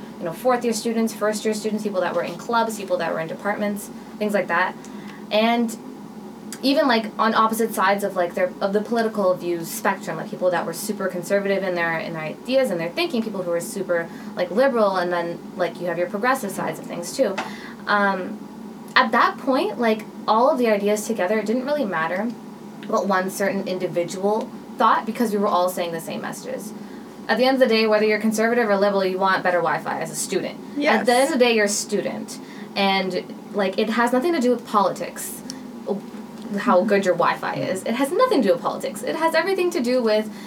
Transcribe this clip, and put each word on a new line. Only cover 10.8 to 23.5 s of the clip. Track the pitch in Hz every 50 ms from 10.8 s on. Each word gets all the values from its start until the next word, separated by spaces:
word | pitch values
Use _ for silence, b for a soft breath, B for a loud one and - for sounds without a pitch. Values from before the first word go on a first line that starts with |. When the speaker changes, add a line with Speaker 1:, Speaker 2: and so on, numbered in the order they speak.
| - - 208 202 190
Speaker 1:
conservative | 180 180 180 165 - 202 202 196 196 196 190 190
in | 190 180
their, | 170 165 165 165 160
in | - - 165
their | 160 156
ideas | 156 - - - 226 254 269 262 233
and | 185 170
their | 165 170
thinking, | - - 349 339 - 226 220
people | 214 - 247 175
who | 175
were | 170 170
super, | 170 - - 202 185 185 175 170 165 165 B B B B B
like, | - 180 180
liberal, | 180 214 269 277 240 233 214 202 185
and | 180 175 180 175
then, | 175 170 170 170 - - - -
like, | - 180 165 - -
you | 175
have | 180 165 175
your | 175 180
progressive | 208 202 214 254 269 247 - 196
sides | 185 - 165 165 156 147
of | -
things | - 175 170 170 - -
too. | - 262 - 165 B B B B B B B B B B
Um, | - 208 208 202 196 196 190 185 196 208 - - - - - - - - - - - -
at | 262 262 226 -
that | 233 302 381 381
point, | - - 285 254 277 359 415 - 220
like, | 240 226 214 214 - - - - -
all | - 214 226 247 277
of | 320
the | 247 247 226
ideas | 214 202 202 202 208 208 208
together, | - 220 - 180 180 214 220
it | 208
didn't | 202 220 254 254
really | 277 294 302 262
matter | 202 180 160 160 165 175 185 214 240 220 - - - - - - - - - -
what | - - 170 180
one | 196 196 185 185 190
certain | 185 - 202 196